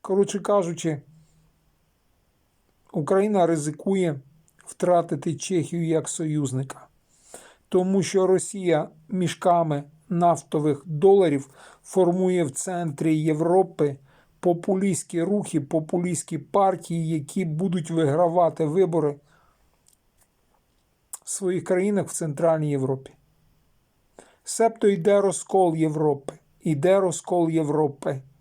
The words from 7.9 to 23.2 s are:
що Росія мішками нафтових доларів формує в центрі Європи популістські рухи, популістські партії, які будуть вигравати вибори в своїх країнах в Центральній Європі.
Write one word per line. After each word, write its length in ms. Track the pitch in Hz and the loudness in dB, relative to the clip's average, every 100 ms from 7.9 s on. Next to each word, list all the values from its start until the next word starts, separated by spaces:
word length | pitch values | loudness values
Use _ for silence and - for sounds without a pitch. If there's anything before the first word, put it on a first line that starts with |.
| 196 | 0
що 240 | 175 190 185 | 0 2 4
Росія 600 | 185 - 202 180 151 156 _ _ | 2 0 -4 0 0 -2 _ _
мішками 760 | 185 170 - 185 170 160 143 143 _ _ | -4 -4 0 2 2 2 -2 -6 _ _
нафтових 760 | 170 175 165 - 160 151 147 180 | 2 2 2 -2 -2 0 -2 -4
доларів 640 | 151 190 196 175 143 135 - - - | 2 6 6 4 0 -4 -20 -20 -20
формує 600 | - 190 175 180 185 180 | -4 2 2 2 0 2
в 80 | 151 | -2
центрі 640 | - - 175 170 143 160 156 | -4 -6 -6 -6 -2 0 0
Європи 800 | 156 156 170 185 185 - 147 135 _ _ _ _ | 0 0 2 2 2 -2 -4 -4 _ _ _ _
популістські 840 | 180 170 170 190 196 170 - 170 | -2 0 -2 0 0 -2 -4 -4
рухи, 380 | 180 208 - 160 | -2 -2 -2 -4
популістські 760 | 139 160 156 180 175 175 - 156 | -2 -4 -2 -4 -2 -4 -6 -10
партії, 720 | 143 202 190 180 - 170 160 | -2 2 2 0 -6 -6 -2
які 380 | 160 151 196 170 | -4 -4 -4 -4
будуть 460 | 156 190 180 160 | -2 -2 -2 -2
вигравати 720 | 165 151 151 175 170 165 160 156 | 0 2 2 2 4 0 0 -2
вибори 500 | 170 180 165 147 143 _ _ _ _ _ _ _ _ _ _ _ _ _ _ _ _ _ _ _ - | 2 2 2 -2 -4 _ _ _ _ _ _ _ _ _ _ _ _ _ _ _ _ _ _ _ -18
в 60 | - | -12
своїх 340 | - 190 180 | -6 -2 -4
країнах 440 | - 185 196 202 151 | 0 0 2 0 -4
в 60 | |
Центральній 580 | - 160 143 165 160 151 | -6 -6 0 2 2 0
Європі. 400 | 139 131 131 135 _ | 0 -2 -4 -8 _